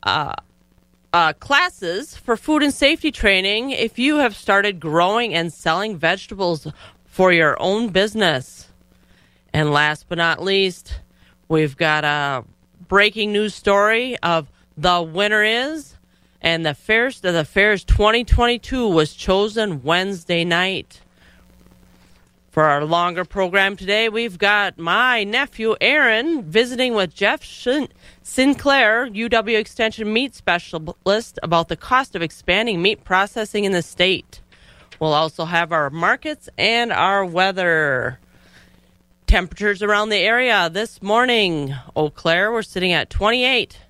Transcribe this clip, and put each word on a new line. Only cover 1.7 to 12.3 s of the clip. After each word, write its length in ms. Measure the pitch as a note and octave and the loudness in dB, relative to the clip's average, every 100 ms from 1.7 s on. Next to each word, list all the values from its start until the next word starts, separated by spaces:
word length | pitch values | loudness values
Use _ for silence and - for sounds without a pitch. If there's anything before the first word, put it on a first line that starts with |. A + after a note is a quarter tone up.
| - F3 F3+ D4 - | -4 -6 -6 -8 -14
for 200 | - A3+ | -4 -4
food 260 | - D4+ | 0 2
and 120 | C#4+ | 2
safety 380 | - C#4+ D#4+ D#4 | 2 0 2 -4
training 580 | - G#3 F#3+ F#3+ G#3+ C4 | -2 2 2 0 -2 -4
if 280 | C4+ A3+ - | -4 -6 -2
you 160 | C4 D4+ | 0 2
have 180 | B3+ G3 | 0 -2
started 440 | - G3 G3+ F#3 | 0 2 2 -4
growing 520 | D#3 D#3+ F3+ G#3+ A#3 | -2 0 2 0 -2
and 200 | E3+ E3+ | -2 -4
selling 440 | - E3 E3 A3 F3+ | -4 -2 -2 -2 -2
vegetables 720 | D#3+ F#3+ - G3 F#3 D#3+ D#3 - - _ _ | -2 -2 -6 -6 -4 -4 -8 -16 -20 _ _
for 260 | - F#3 | 2 4
your 240 | E3+ D#3 B2+ | 6 4 2
own 260 | F3 G#3 A#3 | 0 0 0
business. 760 | F3+ G#3 G#3+ F#3+ C3+ C3 - - _ _ _ _ _ _ _ _ | 0 0 0 0 0 -6 -18 -20 _ _ _ _ _ _ _ _
And 180 | D3+ D3+ | -2 2
last 340 | C#3+ D3+ D3+ - | 4 2 0 -8
but 100 | E3+ | -2
not 240 | E3+ D#3+ | 0 0
least, 560 | F#3 G3 F#3+ F3+ - - - _ _ _ _ | -2 0 0 -4 -12 -14 -14 _ _ _ _
we've 280 | D#3+ D3+ C3+ | 0 0 0
got 280 | D#3+ D3+ | 0 2
a 400 | D3 D3 C#3+ | 0 0 -2